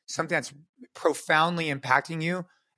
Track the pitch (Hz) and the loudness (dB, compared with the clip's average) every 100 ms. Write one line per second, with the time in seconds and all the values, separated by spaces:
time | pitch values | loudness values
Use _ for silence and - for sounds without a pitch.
0 | - - 160 160 123 143 160 _ - - | -12 -6 -2 -2 -4 -12 _ _ -20 -2
1 | 165 143 - 156 165 175 160 139 131 131 | 0 0 2 4 4 2 -2 -4 2 2
2 | - 165 160 180 180 _ _ | 2 -4 -2 -4 -6 _ _